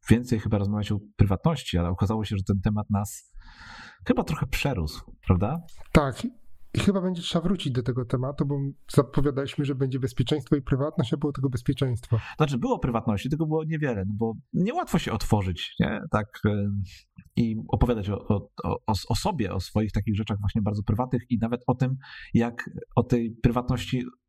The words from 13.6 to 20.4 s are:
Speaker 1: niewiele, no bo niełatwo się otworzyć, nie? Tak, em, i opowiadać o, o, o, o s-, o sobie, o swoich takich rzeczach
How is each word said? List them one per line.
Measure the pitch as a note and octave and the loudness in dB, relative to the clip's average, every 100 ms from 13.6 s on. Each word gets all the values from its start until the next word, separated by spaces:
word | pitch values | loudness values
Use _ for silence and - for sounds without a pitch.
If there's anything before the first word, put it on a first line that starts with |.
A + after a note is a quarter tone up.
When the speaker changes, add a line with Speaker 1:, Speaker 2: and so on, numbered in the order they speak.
Speaker 1:
niewiele, | D#3+ D#3+ D3 A2 F#2+ | 0 0 0 0 -2
no | G#2 | 0
bo | A2+ A2 - | -2 -2 -4
niełatwo | - F#3+ D#4+ F4 F3 | 0 0 0 0 0
się | - | 0
otworzyć, | G#2 - G#2+ F#2 F2 - - | -2 2 2 2 -2 -6 -2
nie? | C3+ G#2 G2+ | 0 0 0
Tak, | G#2+ G#2 - | -2 -2 -2
em, | A2 G#2 G2+ G2+ F#2+ - _ - - - | 0 0 0 -2 -6 -10 _ -20 -8 0
i | A#2 A2 - | 0 0 -2
opowiadać | A2+ A#2+ A#2 F#2+ | 2 4 2 0
o, | G2 - | -4 0
o, | G#2 - - | 0 0 -8
o, | - - - | -4 -4 0
o | |
s-, | G#2+ - | -2 0
o | |
sobie, | A#2+ F#3+ F3 G2 | 0 0 0 -2
o | F#2+ | -2
swoich | - - A2 | -2 0 0
takich | - G#2 G2+ | 0 0 -2
rzeczach | A2 G#2 | 0 -2